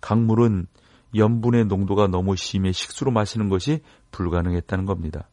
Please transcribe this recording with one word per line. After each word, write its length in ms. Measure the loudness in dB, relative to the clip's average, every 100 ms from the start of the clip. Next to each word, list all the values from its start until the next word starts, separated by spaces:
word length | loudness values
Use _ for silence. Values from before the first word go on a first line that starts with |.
강물은 680 | 0 2 4 4 4 2 -4 _ _ _ _ 2
염분의 480 | 2 2 2 2
농도가 420 | 2 0 0 2 2
너무 300 | 2 0 -2
심해 340 | -2 -2 0
식수로 400 | -2 -6 -4 0
마시는 380 | 0 0 -2 0
것이 320 | 0 0 -4 -6 _ _
불가능했다는 720 | -6 -2 0 0 -2 -2 -4 -4
겁니다. 420 | -4 -6 -10 -14